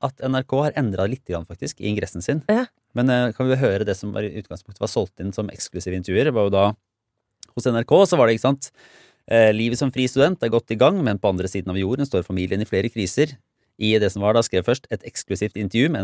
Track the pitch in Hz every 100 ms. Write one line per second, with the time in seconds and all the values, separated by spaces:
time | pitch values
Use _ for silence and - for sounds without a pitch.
0 | 135 - 131 131 131 131 147 - 120 95
1 | 98 131 - 85 85 - - - 101 104
2 | - - - 151 - 220 247 _ _ 120
3 | 127 123 123 - 131 131 127 98 104 95
4 | 104 104 104 78 - 92 - 101 110 120
5 | 95 - 95 95 104 - - 87 90 92
6 | 90 95 147 120 101 98 101 110 _ _
7 | _ _ _ - - - 127 117 117 165
8 | 196 165 117 113 131 139 - _ - -
9 | _ _ - 113 110 107 117 123 139 131
10 | 127 135 156 185 117 113 - 110 131 196
11 | 131 101 104 92 92 98 90 95 95 139
12 | 139 90 87 92 92 98 107 95 110 113
13 | 95 - 151 139 _ _ _ - 107 107
14 | 101 101 101 113 113 92 87 127 - 107
15 | - - - 98 107 - 101 113 151 131